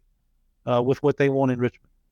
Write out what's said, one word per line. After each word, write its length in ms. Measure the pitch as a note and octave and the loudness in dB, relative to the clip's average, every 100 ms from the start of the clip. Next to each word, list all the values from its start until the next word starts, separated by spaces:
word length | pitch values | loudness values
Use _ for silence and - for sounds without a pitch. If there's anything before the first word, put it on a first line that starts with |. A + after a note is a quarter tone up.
| _ _ _ _ _ _ | _ _ _ _ _ _
uh, 160 | - A#2+ | -2 -2
with 220 | B2 C3 | 0 0
what 140 | C#3+ C3 | 0 0
they 120 | C#3 | 0
want 220 | C3+ C3+ | 2 0
in 80 | B2 | 0
Richmond. 320 | B2 - _ _ _ | -4 -6 _ _ _